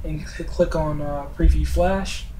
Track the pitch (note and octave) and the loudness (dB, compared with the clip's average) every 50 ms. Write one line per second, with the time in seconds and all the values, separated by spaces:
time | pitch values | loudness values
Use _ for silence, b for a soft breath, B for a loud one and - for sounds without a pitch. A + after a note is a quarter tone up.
0 | - - D#3 D3+ E3 - - - E3+ D#3+ - - F3+ E3+ - D#3+ D#3 D3+ D3 D3 | -6 -6 -6 -6 -8 -10 -10 -8 -8 -6 0 0 0 0 0 -2 -2 -2 -2 -4
1 | D3 C#3+ C#3+ C#3+ C#3 - - - E3+ - - - - - - F3 F3 F#3 G3 G3 | -4 -4 -4 -6 -6 -8 -2 4 6 6 6 6 4 2 2 2 4 4 2 0
2 | F#3+ - - - - - - - | -2 -4 -6 -8 -10 -10 -12 -12